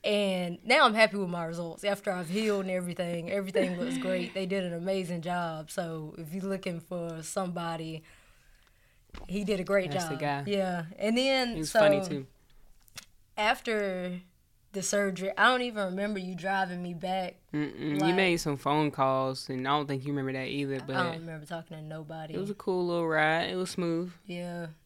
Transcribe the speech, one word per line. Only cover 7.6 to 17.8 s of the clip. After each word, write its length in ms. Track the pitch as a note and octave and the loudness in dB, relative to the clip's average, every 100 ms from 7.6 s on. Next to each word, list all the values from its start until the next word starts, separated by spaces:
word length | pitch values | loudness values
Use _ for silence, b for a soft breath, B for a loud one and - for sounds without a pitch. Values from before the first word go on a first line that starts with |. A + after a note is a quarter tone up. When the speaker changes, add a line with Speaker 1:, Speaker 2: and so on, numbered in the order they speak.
| E3+ E3 D#3+ D#3+ b b b b b b b b b b _ - - | -4 -4 -6 -10 b b b b b b b b b b _ -14 -6
Speaker 1:
he 160 | F#3+ G3+ | -4 -2
did 160 | G3 | -2
a 20 | |
great 280 | F#3 G3+ F#3 | 2 2 2
Speaker 2:
That's 120 | D#3+ E3+ | -2 -2
the 100 | C3+ | -2
Speaker 1:
job. 40 | |
Speaker 2:
guy. 240 | D3 C#3+ C#3+ | -2 -2 0
Speaker 1:
Yeah. 360 | G3+ F#3+ F3+ E3 - | 0 0 -2 -6 -4
And 180 | G#3 A#3 | 0 2
then, 360 | C4+ C4 B3 | 4 2 2
Speaker 2:
He 60 | F3 | -2
was 120 | D3+ | 2
Speaker 1:
so 80 | E3+ | 6
Speaker 2:
funny, 260 | D#3 D3+ F#3 | 8 6 2
too. 220 | D3 C3+ _ _ - - - - - - - _ - | -6 -8 _ _ -20 -20 -20 -18 -18 -18 -20 _ 0
Speaker 1:
after 840 | G#3+ C4 - G#3+ G3+ F#3 F3+ F3+ - _ _ _ _ | 2 2 0 0 0 -2 -6 -8 -12 _ _ _ _
the 80 | F#3+ | -6
surgery, 500 | F3+ G3+ G3+ F3+ F#3+ - | 0 2 0 0 -4 4
I 80 | A3 | 6
don't 160 | B3+ | 6
even 240 | B3 G#3+ F#3+ | 0 -2 -2
remember 340 | F#3 G#3 G3+ | -2 -2 -2
you 160 | F3+ F3+ | -6 -4
driving 480 | F#3 G3 F#3 F3+ | -2 0 0 -2
me 100 | F3 | -6
back. 420 | E3+ F3+ F#3+ F#3 - _ | -6 -2 -2 -2 -8 _
Speaker 2:
Mm-mm. 480 | D3+ D3 - | -4 -4 -4